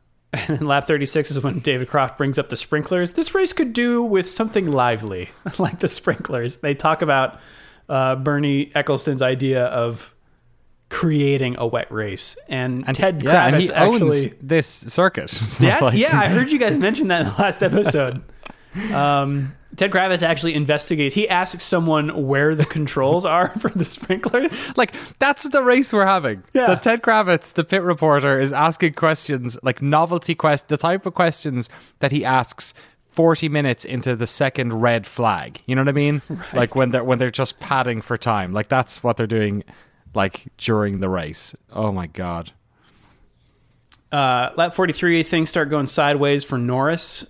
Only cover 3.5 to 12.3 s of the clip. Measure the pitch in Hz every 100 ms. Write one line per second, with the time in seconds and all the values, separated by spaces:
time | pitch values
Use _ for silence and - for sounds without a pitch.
3.5 | - 269 233 240 240 240 196 185 - 226
4.5 | 214 175 135 123 113 107 92 87 - 175
5.5 | - 180 175 190 - - - - 127 120
6.5 | - 147 143 156 160 156 135 131 - -
7.5 | - - - - 135 131 131 135 143 147
8.5 | 139 135 143 143 135 - 131 127 127 135
9.5 | 131 123 127 117 113 - _ _ _ _
10.5 | _ _ _ - - 170 151 143 139 127
11.5 | 123 117 120 - 110 104 98 -